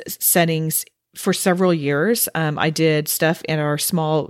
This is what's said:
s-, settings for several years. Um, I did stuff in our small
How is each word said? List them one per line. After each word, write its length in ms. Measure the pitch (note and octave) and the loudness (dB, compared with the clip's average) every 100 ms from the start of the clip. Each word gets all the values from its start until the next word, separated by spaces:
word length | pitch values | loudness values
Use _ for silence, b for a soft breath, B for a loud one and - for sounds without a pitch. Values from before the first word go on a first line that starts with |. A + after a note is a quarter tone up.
| - | -6
s-, 120 | - | -6
settings 640 | - F#3 E3 D#3+ D#3+ - - _ _ - | 0 2 2 2 -2 -4 -6 _ _ -6
for 180 | - | -2
several 400 | F#3 - F3+ F#3 | 0 0 2 2
years. 560 | E3+ C#3+ C#3+ F3+ A#3 - | 2 0 0 0 0 -2
Um, 240 | - D#3+ D3 | -2 -2 0
I 120 | D#3+ | -2
did 400 | D#3 D#3+ D3+ D3+ | 2 2 2 0
stuff 320 | - D#3+ E3+ | 0 0 0
in 160 | - D#3 | -4 -2
our 180 | D3 D3 | -2 -2
small 500 | - F3 D#3 D#3 - | -2 -2 0 0 -2